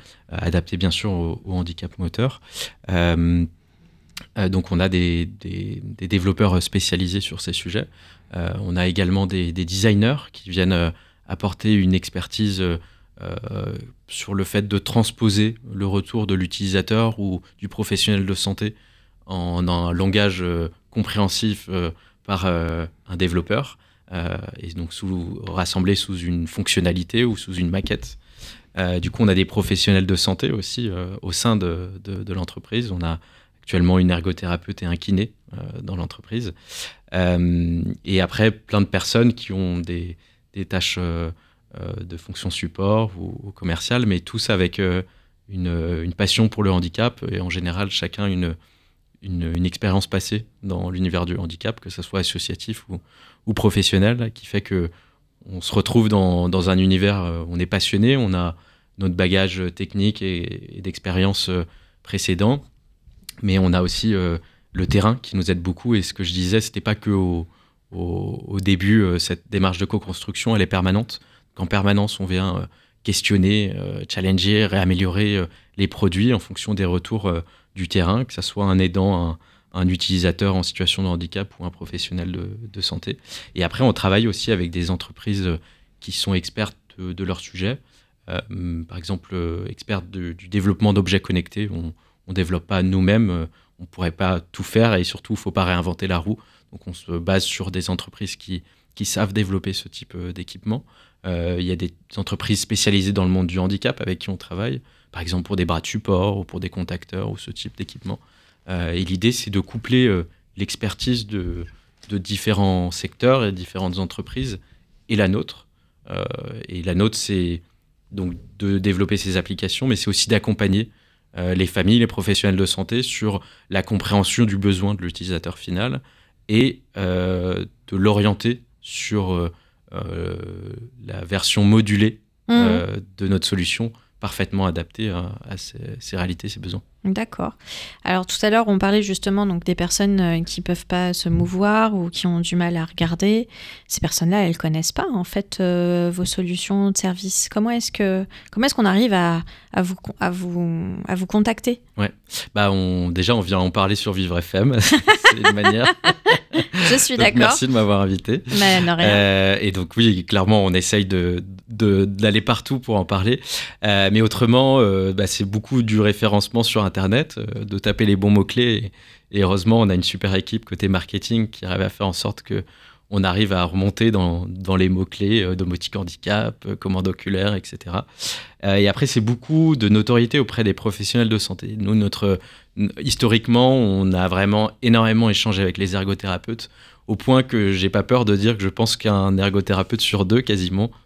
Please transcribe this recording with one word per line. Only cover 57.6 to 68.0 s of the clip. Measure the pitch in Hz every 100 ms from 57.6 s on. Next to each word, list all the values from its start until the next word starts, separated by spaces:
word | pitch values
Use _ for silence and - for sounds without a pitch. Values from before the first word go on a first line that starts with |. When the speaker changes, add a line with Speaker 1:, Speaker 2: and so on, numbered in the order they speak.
| 90
Speaker 1:
passionné, | 98 - 101 117 135
on | 104
a | 90 87 82 _ _ _ -
notre | 95
bagage | 87 90 95 95 92 90
technique | 87 98 101 101 104
et, | 95 87 - 95 - 95
et |
d'expérience, | 92 - 95 90 98 98 -
euh, | 90 82 - _ _
précédent, | - 98 - 90 104 139 - _ _ _ - - - -
mais | 101 95
on | 92
a | 90
aussi, | 90 - 110
euh, | 98 90 82 - _ _
le | 90 92
terrain | 104 104 127
qui | - 98
nous | 90
aide | 87
beaucoup. | 87 87 120
Et | 110
ce | 87
que | -
je | 87
disais, | 92 90 110
c'était | 107 98
pas | 110
que | 101 107
au, | 98 92 85 82 _ _ _ _
au, | 90